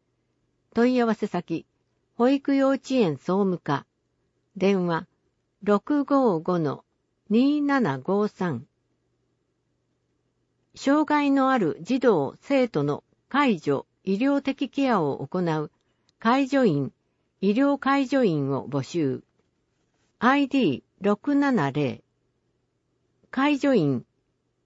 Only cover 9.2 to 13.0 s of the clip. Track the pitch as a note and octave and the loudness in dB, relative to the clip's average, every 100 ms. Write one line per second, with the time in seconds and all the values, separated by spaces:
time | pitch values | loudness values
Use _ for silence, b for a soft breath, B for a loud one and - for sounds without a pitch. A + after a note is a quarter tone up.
9.2 | _ _ _ _ _ _ _ _ _ _ | _ _ _ _ _ _ _ _ _ _
10.2 | _ _ _ _ _ - C4+ D4 D4 D4 | _ _ _ _ _ -6 0 0 2 0
11.2 | C#4+ C#4 C4 C4 D#3+ - E3+ C4 B3+ F3 | 2 2 2 2 0 -4 -4 0 2 2
12.2 | C3+ - - C#4+ B3 D#3 C#3+ C#3+ | 0 -6 -2 0 0 0 -2 -4